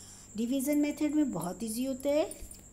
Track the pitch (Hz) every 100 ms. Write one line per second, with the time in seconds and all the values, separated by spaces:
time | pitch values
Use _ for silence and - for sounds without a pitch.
0 | - - - 208 233 269 277 294 294 285
1 | 302 302 277 180 175 185 226 226 269 262
2 | 285 294 403 - - - -